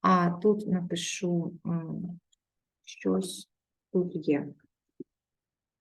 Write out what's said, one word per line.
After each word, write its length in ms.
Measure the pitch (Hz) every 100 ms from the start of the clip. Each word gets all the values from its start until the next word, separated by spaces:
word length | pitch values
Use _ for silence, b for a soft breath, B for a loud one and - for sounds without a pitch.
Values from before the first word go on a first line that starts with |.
А 280 | 185 185 175
тут 380 | 175 208 208 -
напишу, 920 | 185 175 170 - - 180 175 160 170 170
ем, 540 | 170 160 160 175 175 _ _ _ _ _ _
щось 680 | - - 190 190 185 - - _ _ _ _
тут 360 | 190 180 175 156
є. 260 | 147 143 - _ _ _ _ - _ _ _ _ _ _ _